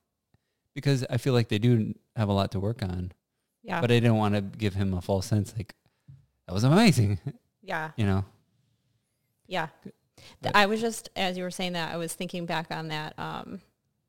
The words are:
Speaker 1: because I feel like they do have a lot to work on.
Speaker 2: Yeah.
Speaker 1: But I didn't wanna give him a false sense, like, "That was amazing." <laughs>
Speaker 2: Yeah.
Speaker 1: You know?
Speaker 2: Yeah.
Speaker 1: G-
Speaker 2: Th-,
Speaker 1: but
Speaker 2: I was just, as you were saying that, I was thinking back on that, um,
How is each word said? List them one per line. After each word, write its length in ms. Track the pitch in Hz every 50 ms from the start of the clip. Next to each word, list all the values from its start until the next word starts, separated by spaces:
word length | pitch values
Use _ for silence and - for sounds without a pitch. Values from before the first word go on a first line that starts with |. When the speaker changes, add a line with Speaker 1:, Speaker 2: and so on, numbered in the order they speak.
| _ _ _ _ _ _ _ _ _ _ _ _ _ _ -
Speaker 1:
because 300 | 147 - 143 139 127 - -
I 60 | - 120
feel 140 | - 143 127
like 140 | 120 110 -
they 100 | 110 104
do 340 | 107 123 120 113 104 - - _ _ _ -
have 120 | 117 107 101
a 40 |
lot 180 | 101 98 92 -
to 80 | - 95
work 220 | 95 107 120 -
on. 300 | 101 90 90 92 90 92 - _ _ _ _ _ _ _ _ _
Speaker 2:
Yeah. 180 | - 226 185 170
Speaker 1:
But 100 | - 117
I 80 | 120 120
didn't 160 | 117 117 110
wanna 240 | 110 107 101 101 104
give 340 | 98 98 - - 107 101 92
him 200 | 101 101 95 92
a 60 | 90
false 240 | - - 98 95 95
sense, 280 | - 110 104 98 - -
like, 200 | 110 101 - - _ _ _ _ _ _ - - - _ _ _ _ _
"That 80 | - 90
was 100 | 101 113
amazing." 540 | 131 156 202 240 208 135 123 107 101 104 - -
<laughs> 140 | 139 - - _ _ _ _
Speaker 2:
Yeah. 280 | - 185 180 160 156 156 -
Speaker 1:
You 100 | - 107
know? 180 | 98 95 95 95 - _ _ _ _ _ _ _ _ _ _ _ _ _ _ _ _ _ _ _ _ _ _ _
Speaker 2:
Yeah. 220 | - 185 175 160 156 - _ -
Speaker 1:
G- 60 | - - _ _ _ _
Speaker 2:
Th-, 80 | - - - - _
Speaker 1:
but 160 | - - -
Speaker 2:
I 100 | 208 202
was 140 | 196 220 220
just, 280 | 233 233 220 - - - -
as 220 | - 190 185 180
you 60 | 180 180
were 60 | 180
saying 220 | 175 - 185 180 180
that, 180 | 170 160 156
I 40 | - 170
was 160 | 170 165 -
thinking 320 | - 185 170 - 180 170
back 240 | 170 170 160 170 -
on 160 | 160 160 160 156
that, 280 | 156 151 151 160 - -
um, 420 | 160 160 156 - - - 185 185 _ _ _ _ _ _ _ _ _